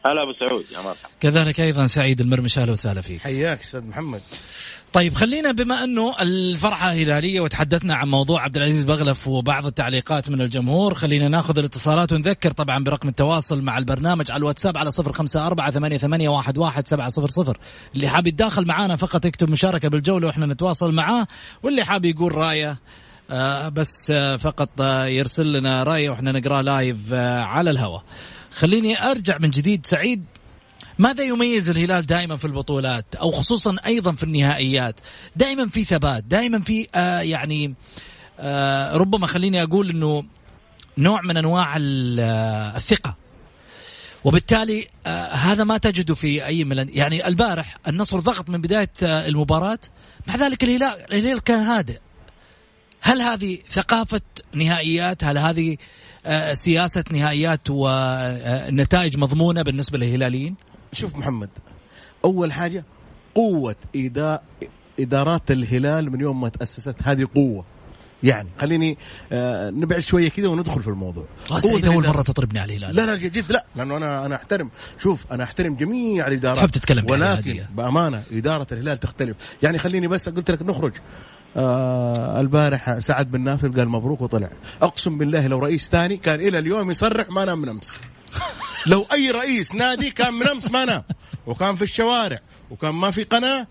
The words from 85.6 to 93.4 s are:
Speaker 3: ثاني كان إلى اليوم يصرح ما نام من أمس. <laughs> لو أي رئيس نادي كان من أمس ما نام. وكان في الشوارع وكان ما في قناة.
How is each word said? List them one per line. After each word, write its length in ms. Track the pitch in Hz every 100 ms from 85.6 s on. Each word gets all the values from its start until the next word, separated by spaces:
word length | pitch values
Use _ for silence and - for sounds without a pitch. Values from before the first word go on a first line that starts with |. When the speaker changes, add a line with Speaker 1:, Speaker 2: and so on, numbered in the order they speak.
| 143 160 -
Speaker 3:
ثاني 260 | 170 175 196
كان 240 | 165 151
إلى 180 | 196 190
اليوم 320 | 160 208 190
يصرح 400 | 170 220 220 214
ما 140 | 190
نام 140 | 190 170
من 100 | 139
أمس. 300 | 110 - - - - - -
<laughs> 460 | - - - - -
لو 200 | 190 208
أي 180 | 294 269
رئيس 440 | 233 262 247 175
نادي 360 | 196 247 254 285
كان 240 | - 240
من 140 | 233 254
أمس 220 | 285 185
ما 140 | 254
نام. 180 | 254 190 - - - - -
وكان 280 | 120 185
في 80 | 190
الشوارع 560 | 202 - 226 240 208 117 - - -
وكان 240 | 135 156
ما 160 | 160 190
في 140 | 185
قناة. 420 | 208 233